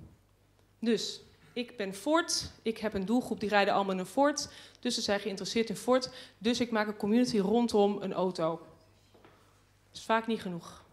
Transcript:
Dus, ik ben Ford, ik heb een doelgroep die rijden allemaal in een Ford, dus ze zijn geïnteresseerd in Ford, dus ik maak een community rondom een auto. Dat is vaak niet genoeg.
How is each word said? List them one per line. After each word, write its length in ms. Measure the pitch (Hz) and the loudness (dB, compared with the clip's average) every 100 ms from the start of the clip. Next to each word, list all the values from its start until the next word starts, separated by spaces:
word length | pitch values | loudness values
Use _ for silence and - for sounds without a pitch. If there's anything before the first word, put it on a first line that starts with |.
| - - _ _ _ _ _ - | -18 -20 _ _ _ _ _ -6
Dus, 420 | 226 208 - - - _ - | 0 0 0 -10 -16 _ -12
ik 240 | 240 240 - | -8 -8 -6
ben 180 | 196 | -8
Ford, 560 | 190 294 320 330 - - - | -6 2 2 2 -4 -6 -6
ik 160 | 233 226 | -4 -2
heb 160 | 214 | -4
een 100 | 202 | -4
doelgroep 360 | 185 247 247 220 | 0 0 0 -4
die 80 | 202 | 2
rijden 260 | 202 202 | 4 4
allemaal 180 | - 196 | 4 2
in 60 | 185 | -2
een 80 | 185 | -2
Ford, 420 | - 285 294 - - - - | 4 4 4 -6 -12 -20 -8
dus 140 | 247 | -4
ze 60 | 240 | -4
zijn 200 | 220 202 | 0 -2
geïnteresseerd 480 | 208 190 185 233 226 | -2 -8 -4 -2 -2
in 80 | 196 | -2
Ford, 340 | - 254 247 - - - | 0 0 0 -12 -20 -4
dus 220 | 214 247 | -2 0
ik 100 | 240 | 0
maak 160 | 220 214 | 0 -2
een 100 | 208 | -2
community 420 | 202 233 247 220 | 2 2 4 2
rondom 640 | 190 226 233 214 202 202 | 2 4 4 4 4 2
een 100 | 190 | -4
auto. 480 | - 185 180 160 165 - - _ _ _ - - _ _ _ _ _ _ - | -2 -2 0 -2 -2 -10 -20 _ _ _ -20 -20 _ _ _ _ _ _ -16
Dat 80 | |
is 60 | - | 0
vaak 160 | 226 226 | 0 0
niet 140 | 220 | -4
genoeg. 440 | 190 170 - - - | -4 -8 -10 -20 -20